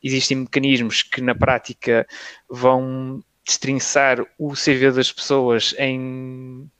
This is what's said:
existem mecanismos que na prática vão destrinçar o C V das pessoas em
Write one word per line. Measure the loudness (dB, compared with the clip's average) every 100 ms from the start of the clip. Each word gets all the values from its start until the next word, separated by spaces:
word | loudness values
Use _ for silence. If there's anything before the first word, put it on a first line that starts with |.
existem | -2 -2 0 -2
mecanismos | 0 0 2 2 2 -2
que | -2 -2
na | -2 0
prática | 2 0 -2 -8 2 2 2 -8 -18 -20 _
vão | 2 4 4 0 -6 -8 -10 -14 _ -6
destrinçar | -4 -2 -2 2 4 4 2 -2 _
o | -8 -2
C | 0
V | 4 4
das | 4 -2
pessoas | -4 -2 0 2 2 0 -2
em | -4 -4 -6 -10 -12 -14 -16 -16 -20 _